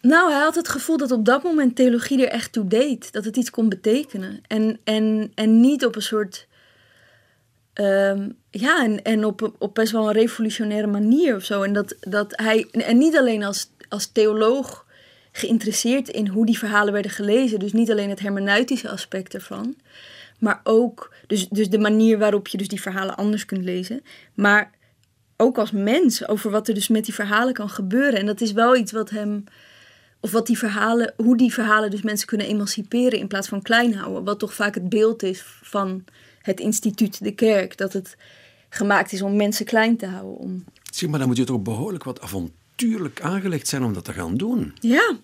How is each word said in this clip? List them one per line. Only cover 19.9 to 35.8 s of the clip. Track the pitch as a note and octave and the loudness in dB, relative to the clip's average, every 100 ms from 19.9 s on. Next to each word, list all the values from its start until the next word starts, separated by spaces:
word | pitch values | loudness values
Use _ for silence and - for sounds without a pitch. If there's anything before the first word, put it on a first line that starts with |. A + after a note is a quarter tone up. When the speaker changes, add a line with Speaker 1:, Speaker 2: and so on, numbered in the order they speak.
| - - - - _ | -20 -20 -20 -20 _
Speaker 1:
Maar | G#3+ - | -2 0
ook, | - A3 A#3+ - - - _ | 2 4 4 -4 -20 -20 _
dus, | G#3 F#3 | -4 -2
dus | G3+ G#3+ | 0 2
de | G#3 | 2
manier | G#3+ G#3+ A3 A3 | 4 6 6 4
waarop | G#3 G#3 G3+ | 4 2 -2
je | G3 | -6
dus | G3 | -4
die | G3+ | -6
verhalen | - F#3+ F#3+ - | -6 -6 -6 -4
anders | G#3 G#3+ | -2 -2
kunt | - F#3+ | -4 -6
lezen. | F3+ F3+ F#3 B3 _ - _ | -4 -6 -6 -10 _ -20 _
Maar | - G3+ G#3 G#3 _ _ _ _ _ _ _ | 0 4 4 2 _ _ _ _ _ _ _
ook | B3 B3 | 0 2
als | G#3+ | -2
mens, | G#3 G3+ C4+ D#4+ A3+ - | 0 0 4 2 0 -4
over | G#3 G#3+ | -4 -2
wat | G#3 G#3+ | -4 -2
er | |
dus | G#3 G3 | -4 0
met | A3 | 0
die | G#3+ | 0
verhalen | G#3 G3+ G#3 B3+ | -6 -2 0 0
kan | B3+ G#3 | -2 -8
gebeuren. | - F#3+ A3+ C#4+ A3 | -6 -2 2 2 2
En | G3+ | 0
dat | G#3 | -2
is | A3+ | -2
wel | G3+ A#3 B3+ | 2 4 4
iets | G#3+ | 2
wat | A3 A3 | -4 -6
hem, | G#3+ G#3 G#3 G3+ - - - - _ _ _ | -6 -6 -6 -10 -20 -20 -20 -20 _ _ _
of | G#3+ | -4
wat | G#3+ A3+ | -2 0
die | A3+ | -2
verhalen, | A3+ G3+ G#3+ A#3 A3+ - | -2 -2 0 0 0 0
hoe | A3+ B3 | 2 4
die | B3 | 4
verhalen | A#3 A3 G#3+ G#3+ | 2 2 2 2
dus | G3+ | -4
mensen | G#3+ G#3+ - | -4 -6 -4
kunnen | G#3+ G3+ | -4 -2
emanciperen | G#3+ G3+ - G#3 A#3+ B3 A3+ | -2 -4 -6 -4 0 2 0
in | G3 | -4
plaats | G3 G3 | -4 -4
van | G3+ | -6
klein | G3 A#3 A#3+ | 0 2 2
houden. | G3+ F#3+ F#3 | 0 -4 -6
Wat | F#3 G#3 | -4 -4
toch | G#3+ | -6
vaak | - G#3 | -4 -4
het | G3+ F3+ | -2 -2
beeld | G#3+ G#3+ A3+ | 2 2 2
is | F#3+ F#3 - - | -4 -6 -12 -20
van | - G3+ | -8 -4